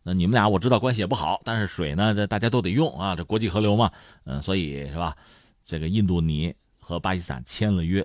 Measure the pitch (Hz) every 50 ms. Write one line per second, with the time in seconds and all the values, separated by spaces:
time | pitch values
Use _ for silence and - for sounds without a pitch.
0 | _ 90 90 92 87 95 117 117 104 107 101 92 92 123 123 104 127 131 123 110
1 | 95 95 123 - 76 80 98 - - 117 113 110 104 92 - - 82 73 71 90
2 | 104 110 104 104 104 92 110 101 110 117 - 123 90 90 95 139 165 147 - 73
3 | 95 98 87 80 82 - 104 110 113 117 101 107 107 104 104 110 113 92 - -
4 | - - - _ _ - 65 71 76 95 95 95 85 73 69 69 71 69 73 82
5 | 87 80 - - - - - - _ _ _ _ _ - 82 78 78 82 98 110
6 | 104 90 90 85 80 80 76 73 80 87 - - _ _ _ _ - - 85 85
7 | - 95 92 90 87 - 67 62 58 - - - 110 104 98 87 82 85 92 98
8 | -